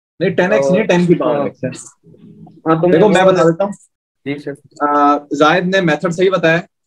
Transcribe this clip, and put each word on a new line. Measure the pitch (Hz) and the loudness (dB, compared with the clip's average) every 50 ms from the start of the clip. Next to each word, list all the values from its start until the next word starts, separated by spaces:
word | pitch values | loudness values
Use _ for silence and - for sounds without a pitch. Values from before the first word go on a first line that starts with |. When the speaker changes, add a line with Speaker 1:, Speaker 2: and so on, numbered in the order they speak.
| _ _ _ - | _ _ _ -6
Speaker 1:
नहीं, | 160 190 | -4 -2
टेन | - - 180 190 | 0 -2 0 0
एक्स | 196 185 139 | 0 0 0
Speaker 2:
और | 135 | 0
Speaker 1:
नहीं, | 139 214 214 | 0 0 0
टेन | - 185 175 180 | 0 0 0 2
की | 165 147 | 2 2
power | - 135 127 143 143 | 0 0 -2 -2 -2
Speaker 2:
हाँ। | 139 | -4
Speaker 1:
x | 123 - _ 131 | -6 -8 _ -10
है। | 127 | -10
Speaker 2:
हाँ, | - - - - - _ _ - - _ - - - - - - - - - 160 160 160 | -10 -12 -18 -20 -20 _ _ -20 -20 _ -20 -20 -20 -20 -20 -20 -20 -6 -2 -2 0 2
तो | 175 180 | 2 2
Speaker 1:
देखो, | 180 165 208 214 | 4 4 4 4
Speaker 2:
मैं | 185 | 4
Speaker 1:
मैं | 185 | 4
Speaker 2:
वो | 190 190 | 2 2
Speaker 1:
बता | 185 180 160 | 2 2 2
देता | 165 165 170 196 | 2 0 0 -4
हूँ। | 208 196 - _ _ _ _ _ _ _ _ - | -6 -6 -12 _ _ _ _ _ _ _ _ -10
Speaker 2:
जी | 139 143 143 | -10 -10 -10
सर। | - 147 | -10 -12
Speaker 1:
अ, | 139 - _ _ _ - 147 143 147 147 143 143 147 143 - - 147 | -14 -14 _ _ _ -6 -4 -2 0 2 2 2 0 0 -4 -6 -2
जाहिद | 143 151 151 170 185 180 180 190 | 2 2 2 2 0 0 -2 -2
ने | 190 | 0
method | 185 160 147 147 - 180 | 0 0 -2 -2 -4 -4
सही | 165 185 180 196 | -2 -2 0 0
बताया, | 185 175 165 160 165 170 - - _ _ _ | 0 0 0 0 0 -2 -4 -10 _ _ _